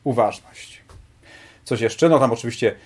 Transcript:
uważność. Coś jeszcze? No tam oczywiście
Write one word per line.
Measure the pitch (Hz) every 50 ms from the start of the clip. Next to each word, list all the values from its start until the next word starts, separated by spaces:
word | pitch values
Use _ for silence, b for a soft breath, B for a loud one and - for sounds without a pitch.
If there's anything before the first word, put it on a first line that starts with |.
| -
uważność. | 139 123 120 110 101 - - - - - - - - - - - - - - - - _ _ B B B B B B B B B
Coś | - 135 -
jeszcze? | - - - - 160 165
No | 160 139
tam | 135 123 113
oczywiście | - - 113 113 - 123 107 - b b